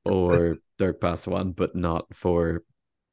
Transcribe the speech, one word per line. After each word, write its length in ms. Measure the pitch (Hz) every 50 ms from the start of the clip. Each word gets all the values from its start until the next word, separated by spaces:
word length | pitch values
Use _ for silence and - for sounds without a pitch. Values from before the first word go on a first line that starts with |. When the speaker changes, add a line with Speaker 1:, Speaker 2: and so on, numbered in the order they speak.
| -
Speaker 1:
or 520 | 98 98 92 90 87 87 87 85 85 80 - _ _
Speaker 2:
<laughs> 100 | _ -
Speaker 1:
Dirk 220 | 98 90 80 -
Passewan, 520 | - 87 82 87 - 98 90 92 95 95
but 220 | 87 - 90 - -
not 400 | 92 87 85 82 82 - - -
for, 480 | - - 90 87 85 85 82 82 85 - _ _ _ _ _ _ _ _ _